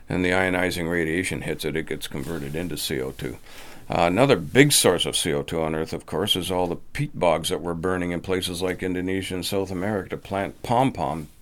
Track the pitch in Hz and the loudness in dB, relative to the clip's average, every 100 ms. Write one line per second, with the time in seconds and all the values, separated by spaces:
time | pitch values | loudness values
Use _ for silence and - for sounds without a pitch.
0 | - 90 90 92 92 90 90 87 82 85 | -4 0 2 4 4 4 2 0 0 0
1 | 78 85 92 71 82 76 78 80 73 76 | 2 0 -2 -4 -4 -4 -2 -4 -4 -6
2 | - 78 67 82 69 78 87 76 - 69 | -6 -6 -6 -6 -6 -6 -4 -4 -4 -4
3 | 65 - 64 - - - - - - - | -4 -6 -8 -10 -14 -16 -16 -14 -4 2
4 | 87 92 139 98 78 110 147 - 107 85 | 4 6 6 4 6 8 8 6 4 4
5 | 76 - 85 71 69 85 80 80 80 80 | 0 -2 0 0 -2 -2 0 -2 -4 -6
6 | - 80 101 92 87 92 90 80 - - | -4 -2 0 0 0 0 0 -2 -6 -4
7 | 104 - 87 80 82 85 85 82 90 92 | -4 2 4 4 0 -2 -2 -2 0 0
8 | 87 87 95 92 90 90 92 90 92 90 | 0 -2 -2 -2 -2 -2 -2 -2 -2 -2
9 | 90 95 92 92 85 98 92 92 98 104 | 0 -2 -2 -4 -2 -2 -2 -2 -2 -2
10 | - 76 - 98 90 - - 120 131 - | -4 -10 -4 -2 -2 -6 0 2 2 0
11 | 71 80 76 - | -2 -4 -8 -18